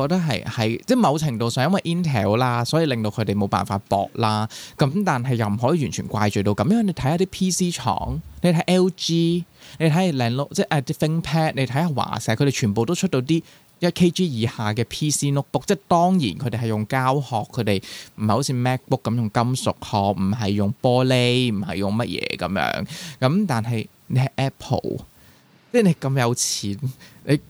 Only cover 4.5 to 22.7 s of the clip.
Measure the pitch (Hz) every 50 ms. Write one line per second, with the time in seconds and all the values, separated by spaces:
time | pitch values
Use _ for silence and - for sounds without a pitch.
4.5 | - - - - - - 156 131 143 208 202 180 147 123 120 135 123 113 113 104
5.5 | 101 117 120 139 170 170 135 - - - - - - 107 107 104 - 104 95 104
6.5 | 104 107 104 143 214 233 220 190 160 - 123 131 165 175 190 185 - - 190 185
7.5 | 170 - 185 175 170 - - - - - 123 113 127 160 - - - - - 175
8.5 | 170 170 - - 180 185 185 190 - - - - 165 170 170 165 170 175 170 _
9.5 | _ - - - - - 160 160 151 180 190 180 147 131 120 117 120 135 143 -
10.5 | - - - - 160 147 127 - 156 - 180 156 160 165 - 139 151 165 156 156
11.5 | - 135 131 113 117 135 170 175 143 120 - - - - - - 110 - 139 143
12.5 | 127 - - 104 98 113 113 107 175 - - 175 - 131 127 135 160 165 - -
13.5 | - - _ _ _ - 175 175 - - 180 170 160 - 185 170 127 110 113 117
14.5 | - - 113 107 107 113 113 - - - 151 151 135 - 139 143 139 143 139 _
15.5 | - 139 - - 202 - _ - 180 165 170 180 190 185 143 101 80 - 147 123
16.5 | - 117 123 113 110 107 107 - 139 131 127 131 135 147 135 - 123 107 - -
17.5 | - 127 110 107 101 95 - - - - - - - - 107 107 104 123 139 -
18.5 | 135 123 123 127 127 127 - - 135 - - 110 113 120 117 104 - 123 120 123
19.5 | 127 - - 110 - - - - - 104 98 101 101 95 98 95 107 123 107 95
20.5 | 104 104 101 101 - _ - 131 123 127 131 127 127 127 123 123 123 127 127 120
21.5 | 107 95 101 - 82 92 98 98 104 110 120 90 87 - - - - - 87 85
22.5 | 98 90 67 57